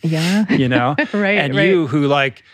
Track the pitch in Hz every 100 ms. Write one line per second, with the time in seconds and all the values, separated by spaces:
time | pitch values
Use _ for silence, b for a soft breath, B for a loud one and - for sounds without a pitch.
0 | 165 160 170 202 202 139 127 123 123 147
1 | 294 208 196 202 143 139 196 185 147 147
2 | 143 143 135 - b